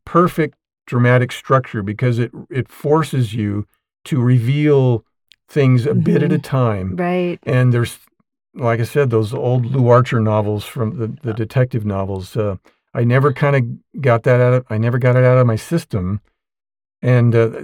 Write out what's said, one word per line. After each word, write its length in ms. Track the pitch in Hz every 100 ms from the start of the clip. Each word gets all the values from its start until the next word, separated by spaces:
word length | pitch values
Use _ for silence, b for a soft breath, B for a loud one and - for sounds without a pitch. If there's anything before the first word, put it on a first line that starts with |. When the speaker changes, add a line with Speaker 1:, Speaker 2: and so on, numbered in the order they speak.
Speaker 1:
perfect 520 | - 165 180 - 151 _ _ _ -
dramatic 460 | 123 123 123 123
structure 500 | - - 131 - 113
because 360 | 98 110 127 117
it, 120 | 117 - -
it 180 | 127 104
forces 640 | - 143 156 - 135 107
you 340 | 113 104 101 - _ _ _
to 160 | - 135
reveal 800 | 120 127 113 147 151 139 127 113 _ _ _ _ _
things 380 | 151 135 123 123
a 80 |
bit 280 | 120 160 170
at 80 | 170
a 40 |
Speaker 2:
Mm-hmm. 80 | 151
Speaker 1:
time. 540 | - 131 120 101 95 180
Speaker 2:
Right. 420 | 175 180 180 -
Speaker 1:
And 280 | - 127 127
there's, 260 | 120 110 - _ _ _ _ _
like 260 | - 117 117
I 40 |
said, 240 | 113 147 135
those 220 | 113 107
old 320 | 127 123 123 120
Lou 220 | 131 120
Archer 320 | 123 123 120
novels 440 | 110 107 104 104
from 340 | - 135 107 120
the, 80 | 113 -
the 80 | 117
Speaker 2:
Uh. 60 | 107
Speaker 1:
detective 500 | 110 127 127 120 104
novels. 500 | 98 95 95 90 110
Uh, 200 | 104 92 _ _ _
I 100 | 120
never 280 | 120 131 143
kinda 300 | 139 143 139 120 - _ 208
got 240 | 131 117
that 160 | 131 123
out 120 | 123
of, 140 | 127 -
I 100 | 110
never 200 | 117 123
got 180 | 127 127
it 80 |
out 140 | 127 127
of 80 | 123
my 100 | 110
system. 640 | - 170 - 104 90 104 _ _ _ _ _ _ _ _
And, 320 | 123 123 120
uh, 160 | 113 113 127